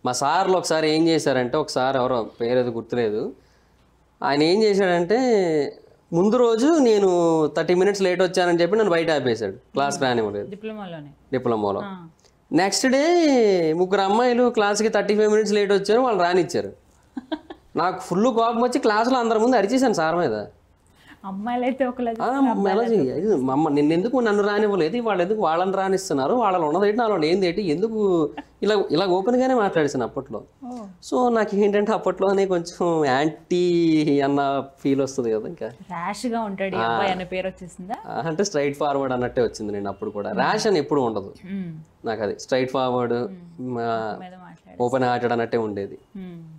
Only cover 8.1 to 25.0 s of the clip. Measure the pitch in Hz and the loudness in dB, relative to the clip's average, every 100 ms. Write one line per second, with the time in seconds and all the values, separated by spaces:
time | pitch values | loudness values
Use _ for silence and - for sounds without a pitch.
8.1 | 180 185 185 175 170 170 220 202 165 160 | 2 0 2 2 2 2 2 2 2 2
9.1 | 147 123 110 101 95 _ 139 139 135 131 | 0 0 -2 -4 -8 _ -2 -2 0 0
10.1 | 120 107 101 101 196 220 214 190 165 143 | 0 -2 -4 -10 -12 -12 -12 -14 -14 -16
11.1 | - _ 127 120 110 143 196 202 185 165 | -20 _ -4 -2 -2 -2 -4 -8 -14 -18
12.1 | _ _ _ _ 156 196 196 262 269 311 | _ _ _ _ 0 0 0 0 2 2
13.1 | 349 311 262 214 185 160 165 185 202 190 | 4 4 4 4 4 2 0 0 0 2
14.1 | 214 254 240 247 233 202 208 220 208 202 | 2 2 4 2 2 0 0 0 0 0
15.1 | 208 214 214 208 208 196 202 196 220 262 | 2 4 2 2 0 2 0 2 2 2
16.1 | 202 175 180 165 117 98 - _ _ _ | 2 2 2 0 -4 -6 -12 _ _ _
17.1 | - - 302 - - _ 147 175 180 - | -16 -10 -12 -12 -20 _ -2 -2 -4 -4
18.1 | 180 240 226 226 226 247 269 233 208 233 | 0 2 2 0 0 0 0 2 2 2
19.1 | 254 233 220 233 247 196 254 254 175 160 | 0 2 2 4 2 2 2 2 2 0
20.1 | 170 160 107 101 _ _ _ _ _ - | 0 0 -2 -6 _ _ _ _ _ -20
21.1 | - 196 196 220 247 247 254 254 247 240 | -18 -12 -8 -6 -2 -2 -2 -4 -2 -6
22.1 | 226 220 269 269 202 196 196 233 214 127 | -2 -2 0 0 2 0 0 2 2 2
23.1 | 131 208 170 131 135 156 147 147 165 220 | 0 0 0 2 2 2 2 4 2 2
24.1 | 254 226 208 202 208 214 196 156 240 | 0 2 2 2 2 2 2 0 0